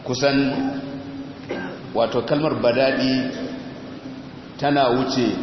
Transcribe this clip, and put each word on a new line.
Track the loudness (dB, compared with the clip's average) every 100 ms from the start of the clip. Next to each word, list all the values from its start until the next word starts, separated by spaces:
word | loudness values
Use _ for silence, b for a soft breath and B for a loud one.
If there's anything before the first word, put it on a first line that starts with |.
kusan, | -6 2 4 4 2 2 -2 -4 -8 -10 -10 -10 -12 -12 -8 -8 -8 -10 -4
wato, | 0 2 2 2
kalmar | 2 2 4
badaɗi | 4 4 4 4 2 2 0 -4 -6 -8 -10 -12 -12 -12 -12 -12 -14 -14 -14 -4
tana | 2 4 4
wuce | 4 2 2 2 0